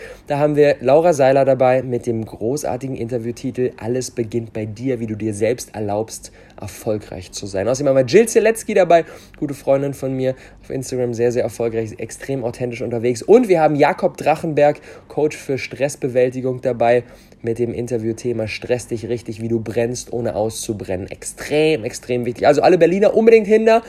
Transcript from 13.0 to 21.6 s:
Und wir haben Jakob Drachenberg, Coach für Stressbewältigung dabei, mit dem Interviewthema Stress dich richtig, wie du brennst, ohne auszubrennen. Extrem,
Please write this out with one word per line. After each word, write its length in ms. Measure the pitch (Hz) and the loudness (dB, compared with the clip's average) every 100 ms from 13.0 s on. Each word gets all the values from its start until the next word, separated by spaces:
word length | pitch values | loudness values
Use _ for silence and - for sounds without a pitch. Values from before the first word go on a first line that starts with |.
| 120 120 | -2 -2
Und 260 | - 226 233 | 6 6 6
wir 140 | 170 | 4
haben 140 | 156 143 | 4 4
Jakob 420 | 143 185 180 - | 2 2 -2 0
Drachenberg, 640 | - 156 170 147 147 151 - - - | 0 0 0 2 2 2 -8 -20 -10
Coach 300 | - 151 - | -2 -2 -2
für 200 | - 131 | -6 -6
Stressbewältigung 1040 | - - 143 - 139 123 127 127 127 127 | -6 -4 -6 -4 -2 2 0 0 -4 -4
dabei, 440 | 131 117 117 123 - - - - | -4 0 4 2 0 -18 -20 -10
mit 180 | 117 113 | -6 -4
dem 140 | 117 | -4
Interviewthema 720 | 107 120 120 113 110 123 113 107 | -4 -4 -4 -4 -4 -4 -4 -4
Stress 400 | - - 120 - | -6 -4 -4 -4
dich 200 | 117 107 | -8 -6
richtig, 340 | 120 - 107 | -8 -8 -10
wie 60 | 113 | -4
du 140 | 113 | -4
brennst, 500 | 113 110 117 123 - | -2 -2 -2 -4 -8
ohne 240 | 120 117 82 | -6 -4 -2
auszubrennen. 760 | 110 - - 104 95 92 98 | -4 -4 -8 -8 -6 -8 -8
Extrem, 760 | - - - - 147 | -14 -16 -14 -4 0